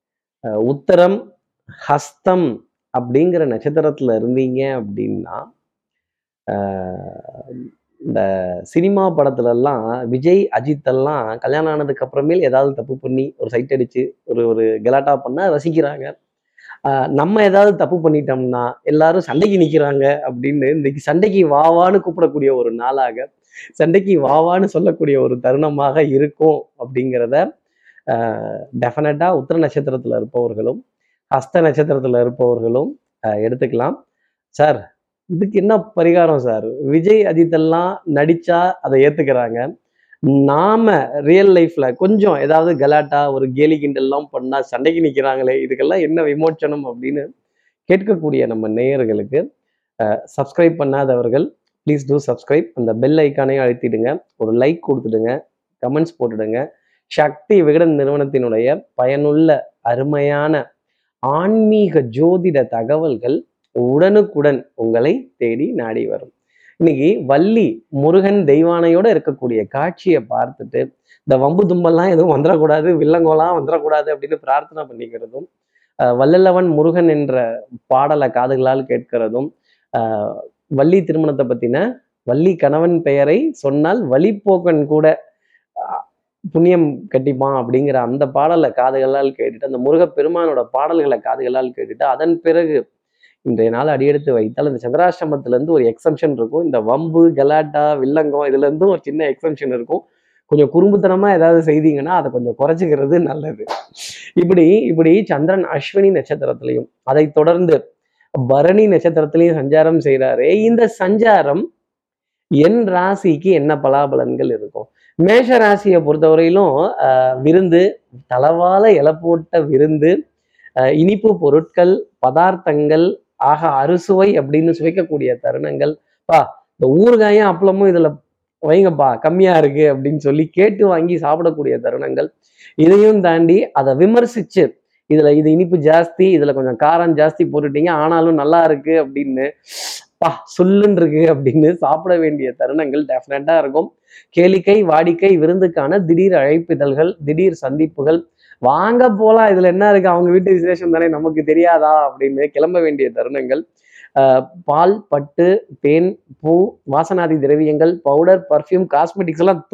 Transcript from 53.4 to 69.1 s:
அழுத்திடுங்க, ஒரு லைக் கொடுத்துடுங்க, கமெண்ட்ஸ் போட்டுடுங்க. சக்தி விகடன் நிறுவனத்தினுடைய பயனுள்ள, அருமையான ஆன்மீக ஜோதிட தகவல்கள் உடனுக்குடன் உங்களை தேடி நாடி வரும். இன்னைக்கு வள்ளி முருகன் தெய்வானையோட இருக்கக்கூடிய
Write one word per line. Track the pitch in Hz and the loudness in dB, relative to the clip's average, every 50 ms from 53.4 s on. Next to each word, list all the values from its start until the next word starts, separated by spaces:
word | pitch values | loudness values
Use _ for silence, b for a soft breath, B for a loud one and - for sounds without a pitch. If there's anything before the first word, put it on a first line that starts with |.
| 135 131 135 139 131 | -2 -2 0 0 0
அழுத்திடுங்க, | 123 123 123 - 117 113 110 113 123 147 185 - _ _ | -2 -2 -2 -4 -4 -4 -2 -2 -2 -4 -6 -8 _ _
ஒரு | - 113 110 113 120 | -8 -4 -2 0 0
லைக் | 127 143 170 165 - - | 0 0 -2 -2 -4 -4
கொடுத்துடுங்க, | 139 123 110 113 113 110 110 117 127 147 - _ _ _ _ _ _ - - | -4 -4 -4 -4 -4 -2 -2 -2 -4 -6 -8 _ _ _ _ _ _ -10 -8
கமெண்ட்ஸ் | 123 135 151 165 160 - - | -4 -2 -2 -4 -4 -6 -6
போட்டுடுங்க. | 123 120 110 107 107 107 110 120 143 160 b b b b b b b | -6 -6 -4 -6 -6 -4 -4 -6 -6 -8 b b b b b b b
சக்தி | - - - 151 147 123 - _ - 214 196 165 | -10 -2 -2 -2 -2 -2 -6 _ 0 2 4 4
விகடன் | 147 147 165 170 165 156 143 | 4 4 4 4 2 2 0
நிறுவனத்தினுடைய | 139 139 143 147 143 139 139 135 123 120 113 110 117 127 147 190 - _ _ | 0 0 0 -2 -4 -2 -2 -2 -2 -2 -2 -2 0 0 -2 -4 -6 _ _
பயனுள்ள, | - 127 127 139 143 147 147 147 156 165 160 147 131 - - _ _ | -4 -2 -2 -2 -2 -2 0 0 2 2 2 2 0 -2 -10 _ _
அருமையான | - 117 120 123 135 147 147 143 143 143 147 143 147 156 156 147 - - _ _ _ _ _ _ _ _ _ - | -4 -4 -2 -2 -2 -2 -2 -2 -2 -2 -2 -2 -2 0 -2 -2 -4 -6 _ _ _ _ _ _ _ _ _ -8
ஆன்மீக | - 131 143 156 175 196 220 226 220 214 220 214 208 180 151 160 | -4 -4 -2 -2 0 0 0 0 2 2 2 2 0 2 0 0
ஜோதிட | 135 120 110 127 156 170 180 185 175 185 156 139 123 | -2 -2 -2 0 0 2 2 2 0 0 0 0 -2
தகவல்கள் | - - 117 113 113 147 156 160 156 127 107 120 123 143 - - _ _ _ _ _ - | -2 -4 -6 -4 -2 -2 -2 -2 -2 -4 -4 -4 -4 -4 -4 -6 _ _ _ _ _ -6
உடனுக்குடன் | 120 123 123 131 147 175 196 208 214 202 208 - 147 143 147 139 123 - _ _ | -4 -2 0 2 2 2 4 4 2 2 0 0 0 0 0 0 -2 -6 _ _
உங்களை | - 117 113 113 113 123 147 202 269 262 - _ | -6 -4 -2 0 0 0 0 -2 -4 -6 -14 _
தேடி | - 123 117 113 117 147 233 262 | -6 -4 -4 -2 -2 -4 -4 -4
நாடி | - 120 113 110 117 117 | -6 -6 -6 -6 -6 -6
வரும். | 110 101 - - - _ _ _ b b b b b b | -6 -8 -10 -10 -14 _ _ _ b b b b b b
இன்னைக்கு | b 165 165 147 131 139 165 214 247 165 | b 0 0 0 2 0 0 0 0 0
வள்ளி | 127 139 147 170 202 226 233 202 - - - _ _ | 0 2 2 2 2 2 2 0 0 -2 -6 _ _
முருகன் | 151 139 139 156 170 196 190 196 202 202 185 | -6 -2 0 2 2 2 2 2 0 0 2
தெய்வானையோட | 139 139 151 165 170 170 170 170 170 165 175 196 | 2 2 4 4 2 2 2 2 2 2 2 2
இருக்கக்கூடிய | 233 | 2